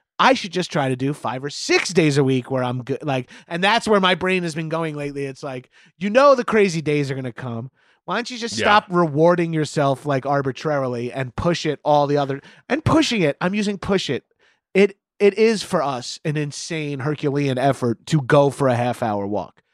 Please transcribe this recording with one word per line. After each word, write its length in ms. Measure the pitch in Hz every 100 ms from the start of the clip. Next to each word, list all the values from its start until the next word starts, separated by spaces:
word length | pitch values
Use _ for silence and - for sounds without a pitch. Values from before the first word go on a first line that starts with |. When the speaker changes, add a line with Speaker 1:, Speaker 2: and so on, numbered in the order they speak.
| _ -
Speaker 1:
I 120 | 208
should 180 | 269 196
just 180 | 180 175
try 200 | 165 135
to 60 | 127
do 180 | 135
five 280 | 147 113 127
or 60 | 143
six 460 | - - 359 -
days 240 | 175 156 139
a 60 |
week 260 | 135 131 120
where 120 | 131
I'm 200 | 123 127
good." 200 | 120 135
Like, 280 | 151 135 127 - -
and 160 | 170
that's 240 | 196 226 220
where 120 | 208
my 140 | 185
brain 280 | 185 185 185
has 120 | 170
been 140 | 151 160
going 260 | 160 165
lately. 300 | 147 143 143
It's 180 | 139 131
like, 280 | 147 131 - _ _ _
you 120 | 202
know, 240 | 226 285
the 100 | 262
crazy 380 | - 220 196 165
days 280 | 151 147 139
are 40 |
gonna 180 | 135 127
come. 380 | - 127 113 131 - _ _
Why 120 | - 196
don't 140 | 240
you 60 | 247
just 180 | 233 214
Speaker 2:
Yeah. 60 | 214
Speaker 1:
stop 200 | 208 -
rewarding 640 | 175 170 139 170 175 170
yourself, 500 | 160 151 156 139 131 147
like, 200 | 135 135
arbitrarily 840 | 143 135 - 160 147 131 120 120
and 220 | 135 131 -
push 280 | 170 165 156
it 140 | 139
all 220 | 151 147 139
the 100 | 147
other, 220 | 139 139 - - _
and 160 | 285
pushing 380 | - 294 285 226
it. 140 | 156 -
I'm 140 | 180
using 240 | 208 208 202
push 300 | - 196 -
it. 140 | 123 - _ _ _ _
It, 220 | 190 196 - _ _
it 180 | 202 196
is 240 | 220 214
for 200 | - 180
us 380 | 139 127 - -
an 120 | 165 151
insane 640 | 147 - - 160 147 139
Herculean 560 | 135 147 147 143 139 127
effort 460 | 139 131 123 113 -
to 140 | 156
go 280 | 123 147 139
for 180 | 131 139
a 80 | 120
half 260 | 123 117
hour 240 | 117 104 101
walk. 360 | 101 85 _ _